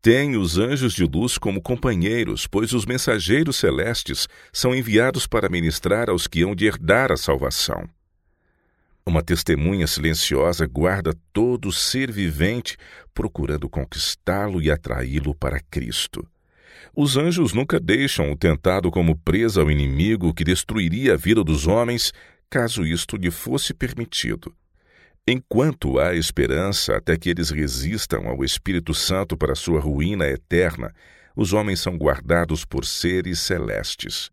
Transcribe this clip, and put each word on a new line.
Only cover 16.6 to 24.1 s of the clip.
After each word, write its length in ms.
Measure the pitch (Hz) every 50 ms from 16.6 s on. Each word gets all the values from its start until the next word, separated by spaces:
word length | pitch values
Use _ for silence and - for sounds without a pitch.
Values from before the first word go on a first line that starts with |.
| _ - - - - - -
Os 220 | - 147 143 131
anjos 340 | 135 151 170 170 175 160 104
nunca 280 | 87 113 139 156 - -
deixam 520 | - - 104 123 139 131 - - 80 71
o 60 | 76
tentado 540 | 76 - 87 76 71 - 92 92 98 87 90
como 260 | 82 92 85 82 80
presa 440 | 80 - - 85 104 117 113 98 95
ao 100 | 78 76
inimigo 640 | 76 73 71 69 67 69 85 104 113 101 87 82 80
que 100 | - 82
destruiria 680 | 76 90 - - - 110 110 95 82 85 110 135 131 95
a 40 |
vida 260 | 73 - 104 117 113 98
dos 220 | 76 80 73 71
homens, 480 | 82 98 113 120 117 120 117 - - - - - - _ _ _ _
caso 360 | - 135 120 113 117 110 90
isto 320 | 78 85 87 - - -
lhe 140 | 98 90 87
fosse 420 | 82 - - - 127 143 - - -
permitido. 800 | - - 123 123 120 117 -